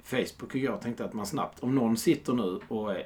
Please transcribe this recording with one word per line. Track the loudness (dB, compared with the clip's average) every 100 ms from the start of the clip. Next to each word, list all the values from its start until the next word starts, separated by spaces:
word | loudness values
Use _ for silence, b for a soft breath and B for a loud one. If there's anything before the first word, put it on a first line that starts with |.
Facebook | -4 0 0 -4 -6 -2
igår | -2
och | -2
tänkte | -4 -4 -6
att |
man | -4 -4
snabbt, | -2 -4 -4
om | 0 4
någon | 4 4
sitter | 4 4 2
nu | 0 0 -2 -4
och | -4 -2
är | -4